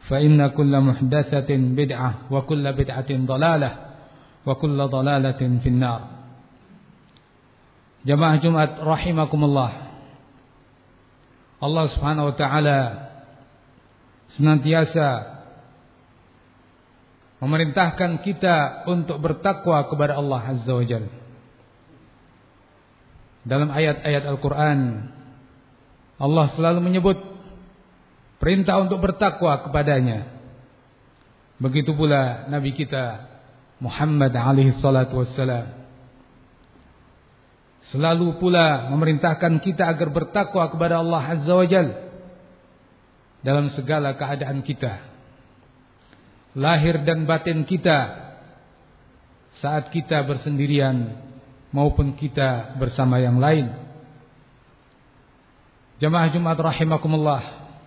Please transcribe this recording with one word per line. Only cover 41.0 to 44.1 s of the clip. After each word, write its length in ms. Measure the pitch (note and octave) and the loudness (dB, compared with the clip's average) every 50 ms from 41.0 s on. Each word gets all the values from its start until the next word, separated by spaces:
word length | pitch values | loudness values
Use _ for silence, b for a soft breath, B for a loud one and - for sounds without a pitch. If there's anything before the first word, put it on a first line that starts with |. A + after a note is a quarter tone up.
| E3 | 0
Allah 200 | E3 E3+ D#3+ C3 | 0 -2 -2 -2
Azza 280 | C#3+ E3+ E3 C#3+ D#3 F3+ F#3 | -2 -4 -4 0 2 4 4
wa 80 | F#3 | 4
Jal 400 | E3+ F3+ F#3+ E3 C3+ - - - - - - - - - - - - - _ _ _ _ _ _ _ _ _ _ _ _ _ _ _ _ _ - | 4 4 2 2 2 -2 -8 -14 -18 -18 -20 -20 -20 -20 -20 -20 -20 -20 _ _ _ _ _ _ _ _ _ _ _ _ _ _ _ _ _ -4
dalam 240 | C3 C#3 C#3+ C#3+ C#3+ C#3 | 0 0 0 0 0 -4
segala 400 | - C3 B2+ D3+ D3+ D3 C#3 | -6 -4 -2 -2 -2 0 -2